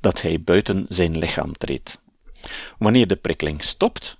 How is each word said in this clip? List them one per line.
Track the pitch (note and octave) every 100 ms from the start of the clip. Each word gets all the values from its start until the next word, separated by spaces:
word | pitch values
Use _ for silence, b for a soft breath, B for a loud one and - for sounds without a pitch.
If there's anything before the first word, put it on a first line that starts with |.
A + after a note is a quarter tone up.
dat | G2+ -
hij | E2+ E2
buiten | E2 F#2 - G2 F2+
zijn | F2+ E2+ D#2+
lichaam | E2 - - -
treedt. | - C2+ - - _ _ - B B B B B
Wanneer | G#2+ B2 G#2+
de | F#2+
prikkeling | - D#2+ D2 D2+
stopt | - - A#3 - -